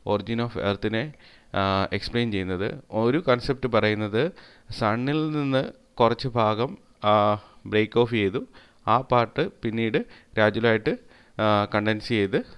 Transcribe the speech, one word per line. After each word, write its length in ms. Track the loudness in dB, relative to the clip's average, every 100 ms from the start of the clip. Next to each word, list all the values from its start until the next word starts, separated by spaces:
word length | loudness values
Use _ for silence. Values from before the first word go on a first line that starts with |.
| -2
origin 260 | -2 -2 -4 -4
of 80 | -2 -2
earth-നെ, 440 | -2 -2 -4 -6 -12 -20 -20 -8 -2
ആ, 320 | 0 0 0
എക്സ്പ്ലെയിൻ 380 | -4 -4 -2 -2
ചെയ്യുന്നത്. 500 | -2 -4 -4 -4 -8 -6
ഒരു 320 | 0 2 0 2
കൺസെപ്റ്റ് 400 | 0 0 -4 0
പറയുന്നത് 640 | 2 2 0 -2 -2 -2 -6 -20 -20 -14 -2
സണ്ണിൽ 520 | 0 0 -2 -2 -2
നിന്ന് 400 | -2 0 0 -2 -10 _ 0
കുറച്ച് 280 | 2 2 -4
ഭാഗം, 500 | 0 2 0 -4 -6 _ -4
ആ, 100 | 2 4 4 0 -6 -18 -2
ബ്രേക്ക് 340 | 0 2 2
ഓഫ് 140 | 2
ചെയ്തു, 340 | 2 0 -2 -8 -18 -20 _ 0
ആ 140 | 0
പാർട്ട് 500 | 2 0 0 -2 -4 -4
പിന്നീട് 340 | -6 -2 -2 -2 -6 -16 _
ഗ്രാജുവലായിട്ട്, 640 | 2 2 4 2 2 0 -4 -8 -20 _ -2
ആ, 260 | 2 2 2 0
കണ്ടൻസ് 320 | 0 -2 -2
ചെയ്ത്, 380 | 0 0 -2 -4